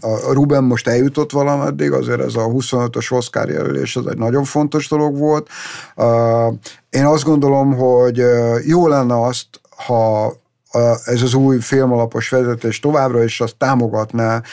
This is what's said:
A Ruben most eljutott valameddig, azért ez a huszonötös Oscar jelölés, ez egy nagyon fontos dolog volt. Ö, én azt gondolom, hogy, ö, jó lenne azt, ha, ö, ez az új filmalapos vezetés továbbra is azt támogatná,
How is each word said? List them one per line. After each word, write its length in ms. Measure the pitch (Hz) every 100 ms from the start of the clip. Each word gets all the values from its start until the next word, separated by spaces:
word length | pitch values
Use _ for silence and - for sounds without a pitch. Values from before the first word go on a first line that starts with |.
A 300 | 113 110 131
Ruben 320 | 135 143 143
most 240 | 131 120 -
eljutott 440 | 120 135 139 147
valameddig, 600 | 143 143 143 143 143 147
azért 280 | 135 120 123
ez 160 | 131 113
a 80 |
huszonötös 680 | 113 127 120 127 120 120 -
Oscar 380 | 127 120 - -
jelölés, 460 | 151 143 139 131 -
ez 80 | 139
egy 80 | 127
nagyon 260 | 117 131
fontos 440 | 139 151 147 151 143
dolog 300 | 151 151 139
volt. 300 | 151 151 151 - - - - -
Ö, 520 | 117 117 117 117 117 113 - - _
én 160 | 131 143
azt 180 | 156
gondolom, 500 | 143 151 139 139 139
hogy, 460 | 127 127 123 123 120
ö, 400 | 123 120 117 117 151
jó 220 | 170 170
lenne 360 | 143 123 120 120
azt, 220 | 120 - - _ - -
ha, 480 | 117 113 107 107 - _ _ _
ö, 200 | 120 120 113 -
ez 160 | 123
az 120 | 123
új 260 | 131 135 127
filmalapos 720 | 117 135 131 120 113 117 -
vezetés 500 | 131 123 117 113 107
továbbra 440 | 147 151 131 120
is 180 | 117 -
azt 140 | 113 -
támogatná, 840 | 135 131 117 107 107 117 113 113 117